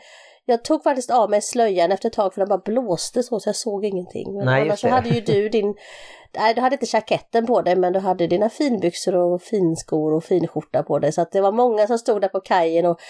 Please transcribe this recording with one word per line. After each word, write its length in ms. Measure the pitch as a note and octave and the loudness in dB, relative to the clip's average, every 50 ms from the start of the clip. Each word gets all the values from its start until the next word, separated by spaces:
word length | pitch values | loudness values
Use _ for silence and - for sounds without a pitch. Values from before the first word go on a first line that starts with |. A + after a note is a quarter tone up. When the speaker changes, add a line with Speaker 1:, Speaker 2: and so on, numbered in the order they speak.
| - - - - - - - _ _ | -6 -18 -20 -20 -20 -20 -20 _ _
Speaker 1:
Jag 200 | - A#3+ A#3 - | -2 -2 -2 0
tog 180 | - D#4 D4+ | -2 -2 0
faktiskt 280 | - D#4 C#4+ C4 B3 - | 2 0 0 0 -2 0
av 200 | A#3 B3 G#3+ G3 | 2 2 2 4
mig 120 | G#3 G#3 | 2 0
slöjan 500 | G#3 - - A#3+ A#3 G#3+ F#3+ F3 E3+ F3 | 0 -2 0 0 2 2 2 2 2 2
efter 160 | G3 F#3 - A3+ | 0 0 -2 -4
ett 60 | - | -2
tag 200 | - G#3 F#3 - | 0 -2 -2 0
för 60 | G3+ | -2
den 80 | F#3+ G3+ | -2 0
bara 140 | G3+ F#3 - | -2 -2 -2
blåste 580 | G#3 G#3+ B3+ B3+ G#3+ E3+ - - - - C4 | -2 -2 -2 -2 -2 -4 -4 -4 -4 -4 -4
så, 180 | A#3 - A#3+ - | -4 -2 -4 -4
så 80 | - G#3 | -4 -4
jag 80 | G3+ | -4
såg 280 | - - A3+ G3+ G3 G#3 | -4 -6 -6 -4 -4 -4
ingenting. 520 | G#3 G3 F3+ F3+ - - - - - G3 | -4 -4 -6 -8 -8 -10 -10 -10 -8 -8
Men 100 | G3+ C3 | -4 0
Speaker 2:
Nej, 80 | B2+ C3 | 0 2
Speaker 1:
annars 140 | C3+ D3 D#3+ | 2 2 0
Speaker 2:
just 120 | - - | -2 0
Speaker 1:
så 60 | - | 0
Speaker 2:
det. 60 | A#3+ | 0
Speaker 1:
hade 160 | B3 C4 A#3 A#3 | 0 2 2 0
ju 120 | A#3+ A#3+ | -2 -2
du 280 | G#3 A3+ G#3+ G3 G#3 G#3+ | 0 0 0 0 0 0
din, 260 | A3 A3 G3+ G#3 G3+ - - - - - - - - - - _ - - | 0 0 0 -2 -4 -6 -14 -20 -20 -20 -20 -20 -20 -20 -20 _ -6 0
nej, 160 | G#3 A3 A3+ | 0 2 2
du 60 | A#3+ | 2
hade 140 | B3+ B3+ C4+ | 0 0 0
inte 220 | C4+ A#3+ - - | -2 -2 -2 -2
jacketten 500 | A3 G#3+ - F3+ D#3 - _ - A#3 A#3 | -2 0 0 -2 -2 -2 _ -2 0 2
på 160 | A#3 A#3+ F#3 | 2 2 2
dig, 140 | - F3 F3+ | 2 2 2
men 160 | F#3 F3+ F3+ | 2 2 2
du 60 | F#3 F#3+ | 0 0
hade 280 | F#3+ F#3+ F#3 F#3 F3 | 0 0 0 0 0
dina 220 | E3 F3 F#3+ G#3 A3+ | 0 2 0 0 -2
finbyxor 680 | - - D4+ C#4 A#3+ G3 F#3 F3 - - - F#3 F#3+ | 0 -2 0 0 0 0 -2 -2 -4 -2 -4 0 0
och 280 | F3+ F3 F3 F3+ F3+ | 2 2 2 0 -2
finskor 720 | - - A3+ G3+ F3+ E3 E3 D#3+ - - E3 D#3 D3+ D#3 D#3 | -4 -4 -2 0 2 0 0 -2 -4 -4 -2 -2 0 0 0
och 100 | D#3+ E3 | -2 0
finskjorta 580 | - F#3+ F3 - - - D3+ - _ - C3+ | 0 0 0 0 -2 -4 -8 -8 _ -4 -4
på 160 | D3 - D#3 C#3+ | -2 0 -2 0
dig. 140 | C#3+ D3 | 0 0
Så 80 | D3+ - | 0 -2
att 120 | E3+ - | -4 -2
det 80 | - G3 | 0 0
var 120 | G3 G3 | 0 2
många 340 | G3+ A#3 B3 B3 A3 G#3 G#3+ | 2 2 2 2 4 2 2
som 120 | G#3+ A#3+ A#3 | 2 0 -2
stod 220 | - - A3 G#3 | 0 0 0 0
där 80 | G3 F#3 | 0 -2
på 120 | - G3 | -2 -6
kajen 460 | - - G#3+ F#3 E3 E3 E3 E3+ F3 | -2 0 2 2 2 2 2 2 2
och 140 | F3 E3+ - - | 2 0 -2 -6